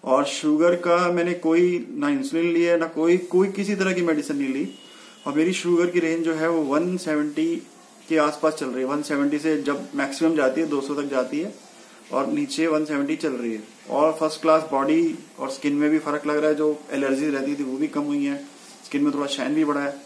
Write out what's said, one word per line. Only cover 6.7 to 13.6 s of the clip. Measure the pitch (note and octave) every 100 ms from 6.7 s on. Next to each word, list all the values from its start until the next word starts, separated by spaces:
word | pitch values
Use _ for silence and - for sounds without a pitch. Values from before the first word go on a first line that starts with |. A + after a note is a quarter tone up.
| D3 F3 F3+
सेवेंटी | D#3+ D3+ D3 D3 E3 E3+ - - - - -
के | D#3+
आसपास | D3 D3+ D#3
चल | D3+ C3
रही | B2
है। | C3
वन | D3
सेवेंटी | D3 C#3+ C#3+ D3
से | D#3 D3
जब | C#3 C#3 -
maximum | C#3 C#3 - D#3+
जाती | D#3 C3 C3
है | D#3+
दो | D3
सौ | C3+
तक | C#3+
जाती | C#3+ C3+ B2 C#3+
है | G3 - - - - - -
और | C3 C#3
नीचे | D3 C#3 - E3
वन | D#3
सेवेंटी | D3+ D3 C#3
चल | D#3 D#3
रही | B2+ A#2
है। | A2